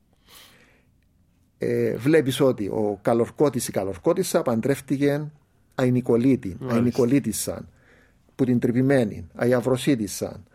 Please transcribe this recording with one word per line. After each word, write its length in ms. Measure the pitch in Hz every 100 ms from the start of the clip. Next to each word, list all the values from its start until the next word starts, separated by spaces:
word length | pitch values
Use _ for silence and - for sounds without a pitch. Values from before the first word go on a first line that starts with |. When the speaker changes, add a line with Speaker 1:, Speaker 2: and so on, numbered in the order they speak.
| _ _ _ - - _ _ _ _ _ _ _ _ _ _ -
Speaker 1:
ε, 380 | 120 120 117 -
βλέπεις 440 | 127 160 131 127
ότι 280 | 135 120 98
ο 320 | 110 104 101
Καλορκώτης, 640 | - 117 110 - 143 120 -
η 40 |
Καλορκώτισσα 680 | 107 95 87 160 175 180 170
παντρεύτηκε 920 | 143 113 127 139 - 139 143 143 151 - _ _ _ -
Αϊνικολίτη, 720 | 127 123 123 117 135 127 98
Speaker 2:
Μάλιστα. 260 | 85 131 117
Speaker 1:
Αϊνικολίτισσα, 920 | 120 127 120 139 113 - - 90 - _ _ _ _ _ _ -
που 80 | 127
την 140 | 120
Τρυπημένη, 680 | 120 120 131 139 107 95 87 -
Αϊαβροσίτισσα, 1080 | 123 123 127 127 156 123 98 - 98 - -